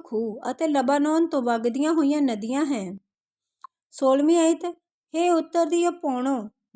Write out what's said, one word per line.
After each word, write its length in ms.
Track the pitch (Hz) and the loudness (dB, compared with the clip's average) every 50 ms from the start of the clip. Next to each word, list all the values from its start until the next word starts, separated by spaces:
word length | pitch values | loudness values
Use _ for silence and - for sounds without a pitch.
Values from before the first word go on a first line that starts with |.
| 330 | -8
ਖੂਹ 460 | - 233 214 233 220 208 240 - 233 | -6 -6 -4 -4 -4 -6 -8 -8 -8
ਅਤੇ 160 | 254 - 330 311 | -6 -4 -2 0
ਲਬਾਨੋਨ 580 | 285 277 254 240 285 285 285 302 311 330 339 | 0 0 2 2 2 2 2 2 2 2 2
ਤੋਂ 160 | 330 330 277 240 | 0 0 -2 0
ਵਗਦੀਆਂ 500 | 240 233 226 220 240 226 269 294 311 339 | 0 -2 0 -2 -2 -2 0 0 0 2
ਹੋਈਆਂ 280 | 320 294 277 294 302 285 | 2 2 2 2 2 0
ਨਦੀਆਂ 420 | 254 226 202 214 226 254 277 311 | 0 0 -4 -4 -4 -4 -2 -2
ਹੈ।" 200 | 277 277 220 190 180 196 196 - _ _ _ _ _ _ _ _ _ _ _ - - _ _ _ _ - | -2 -2 -4 -6 -8 -10 -12 -16 _ _ _ _ _ _ _ _ _ _ _ -20 -20 _ _ _ _ -6
ਸੋਲਵੀਂ 420 | - 269 262 269 277 285 311 339 339 | 0 2 2 4 4 4 4 4 4
ਆਇਤ, 260 | 320 320 330 320 349 349 339 - _ _ _ _ _ _ - | 4 4 2 0 -4 -8 -10 -10 _ _ _ _ _ _ -4
"ਹੇ 140 | 320 349 359 | 0 2 2
ਉੱਤਰ 360 | 349 320 320 320 - 339 339 | 2 2 0 0 0 0 0
ਦੀ 200 | 311 339 339 339 349 | 2 0 0 0 0
ਅਪੋਣੋ, 600 | 339 349 - 285 269 247 247 269 269 240 208 214 - _ _ _ - | -2 -2 -4 -4 -4 -2 -2 -2 -2 -4 -4 -8 -14 _ _ _ -8